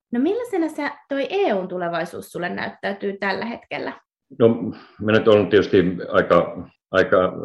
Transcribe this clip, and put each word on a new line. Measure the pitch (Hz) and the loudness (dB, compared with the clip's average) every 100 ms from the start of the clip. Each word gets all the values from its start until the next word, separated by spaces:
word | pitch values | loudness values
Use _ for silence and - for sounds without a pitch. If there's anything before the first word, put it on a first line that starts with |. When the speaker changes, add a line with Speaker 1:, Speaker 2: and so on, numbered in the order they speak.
| - | -6
Speaker 1:
No | 240 | -2
millaisena | 302 453 480 370 311 | 0 -2 -4 -2 -2
sä, | 311 285 - - | -4 -8 -8 -8
toi | 277 269 | -4 -2
E | 392 359 | 0 0
U:n | 202 180 | 0 -2
tulevaisuus | 180 170 170 170 - - | -6 -4 -4 -6 -8 -10
sulle | - 175 | -6 -6
näyttäytyy | 196 196 - 196 196 202 196 | -6 -8 -6 -8 -6 -6 -4
tällä | 202 190 220 | -4 -4 -6
hetkellä? | 233 - 143 117 - _ _ _ 135 | -10 -10 -8 -8 -12 _ _ _ 2
Speaker 2:
No, | 113 113 107 - - - | 2 2 -6 -12 -20 -8
mä | 107 | 0
nyt | 107 113 | 2 6
olen | 104 90 | 4 6
tietysti | 104 87 98 90 90 - | 4 4 4 2 -2 -2
aika, | 95 82 87 - 90 87 _ - | 0 4 4 2 -8 -16 _ -2
aika | 95 92 95 92 85 | 2 4 2 2 -2